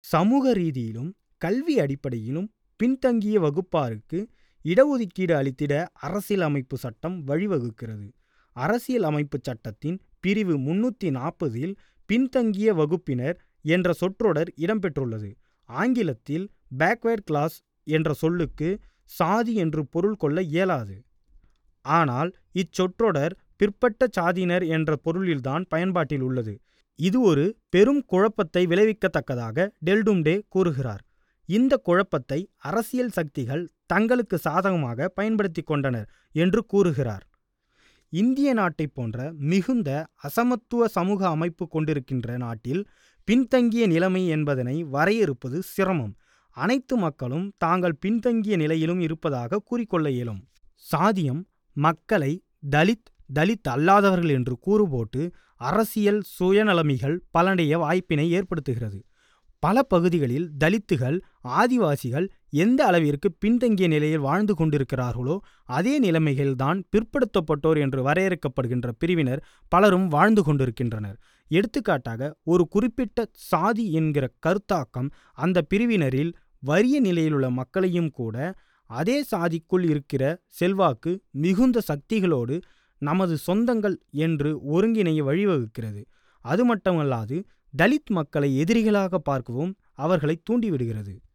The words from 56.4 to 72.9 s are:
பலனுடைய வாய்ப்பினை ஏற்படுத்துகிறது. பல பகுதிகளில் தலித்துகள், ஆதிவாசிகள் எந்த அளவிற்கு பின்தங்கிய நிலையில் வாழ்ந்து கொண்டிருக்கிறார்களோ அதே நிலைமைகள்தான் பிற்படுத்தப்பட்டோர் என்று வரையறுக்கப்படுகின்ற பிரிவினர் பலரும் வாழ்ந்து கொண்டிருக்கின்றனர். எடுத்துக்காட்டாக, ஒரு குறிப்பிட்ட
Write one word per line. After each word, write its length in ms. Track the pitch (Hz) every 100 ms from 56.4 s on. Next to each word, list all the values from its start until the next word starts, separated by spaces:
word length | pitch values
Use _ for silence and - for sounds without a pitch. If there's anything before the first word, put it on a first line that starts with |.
| 180 196 214 175 151 131 135 175 - 165
பலனுடைய 400 | 180 185 156 165
வாய்ப்பினை 540 | 151 180 - 151 165
ஏற்படுத்துகிறது. 720 | 170 190 165 139 117 113 98 - _ _ _ _ _
பல 240 | 156 226
பகுதிகளில் 680 | 269 180 175 170 135 131 175 147
தலித்துகள், 600 | 156 214 - 151 127 170 - _ 123
ஆதிவாசிகள் 800 | 139 240 247 175 143 127 131 190 - _
எந்த 360 | 143 196 262 254
அளவிற்கு 460 | 175 151 143 202
பின்தங்கிய 560 | - 208 240 240 202 180
நிலையில் 320 | 151 151 160
வாழ்ந்து 340 | 135 175 214
கொண்டிருக்கிறார்களோ 840 | 180 160 147 135 127 123 120 127 185 - _
அதே 380 | - 127 202 294
நிலைமைகள்தான் 800 | 208 160 156 135 139 127 135 190 180
பிற்படுத்தப்பட்டோர் 920 | 208 226 285 240 202 160 147 156 156
என்று 240 | 139 131
வரையறுக்கப்படுகின்ற 880 | 131 160 190 175 143 127 120 123 123 113
பிரிவினர் 460 | 170 175 135 135 - _ -
பலரும் 380 | 175 208 185 190
வாழ்ந்து 360 | 151 196 214
கொண்டிருக்கின்றனர். 760 | 151 143 131 113 120 110 104 98 _ _ _
எடுத்துக்காட்டாக, 880 | 160 214 294 214 147 - 117 139 -
ஒரு 240 | - 175 165
குறிப்பிட்ட 600 | 202 240